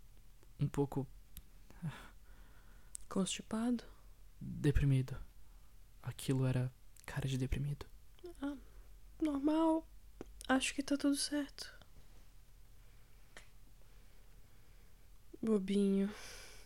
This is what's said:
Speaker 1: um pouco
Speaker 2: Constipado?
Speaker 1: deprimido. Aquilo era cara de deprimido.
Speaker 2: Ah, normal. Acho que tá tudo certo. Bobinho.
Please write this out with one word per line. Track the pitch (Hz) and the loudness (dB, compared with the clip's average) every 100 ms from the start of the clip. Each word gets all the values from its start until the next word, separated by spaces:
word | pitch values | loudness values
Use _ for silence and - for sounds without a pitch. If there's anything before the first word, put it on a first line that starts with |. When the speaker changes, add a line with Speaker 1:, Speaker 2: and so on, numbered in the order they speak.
| - - - - - - | -18 -18 -18 -18 -14 0
Speaker 1:
um | 143 | 2
pouco | - 143 139 135 - - - - - - - 160 - - - - - - - - - - - - | 2 2 0 -4 -8 -16 -16 -14 -16 -16 -8 -6 -6 -12 -16 -16 -16 -16 -18 -18 -18 -14 -12 -2
Speaker 2:
Constipado? | 196 185 - - 220 240 233 - - - - - - | 0 0 -2 -2 0 2 0 -2 -16 -18 -18 -18 -12
Speaker 1:
deprimido. | 131 - 143 - 139 131 131 127 - - - - - - - - | -8 2 6 8 8 6 4 -4 -8 -12 -16 -16 -16 -16 -18 -10
Aquilo | 127 - - 131 131 | -8 -4 0 4 4
era | 127 127 - - - - | 4 2 -2 -16 -14 -8
cara | 139 135 | -2 0
de | 131 | 2
deprimido. | 123 131 143 143 - - - - 349 339 | 2 2 0 -2 -6 -14 -16 -14 -14 -6
Speaker 2:
Ah, | 277 269 - - - - - - | -4 -4 -10 -16 -16 -16 -16 0
normal. | 311 277 294 311 330 320 - - - - - - - | 2 4 4 6 6 4 0 -12 -16 -14 -14 -4 2
Acho | 262 - | 4 4
que | - | 0
tá | 277 285 | 0 4
tudo | 285 285 | 4 4
certo. | - 294 277 - - - - - - - - - - - - - - - - - - - - - - - - - - - - - - - - - - - - - - - | 2 0 -2 -6 -12 -12 -16 -16 -16 -16 -16 -18 -18 -18 -18 -18 -18 -18 -18 -18 -18 -18 -18 -18 -18 -18 -18 -18 -18 -18 -18 -18 -18 -20 -20 -20 -20 -20 -20 -18 -18 -2
Bobinho. | 220 208 190 202 196 196 196 - - - - - | 4 4 4 6 6 6 4 0 -10 -12 -12 -14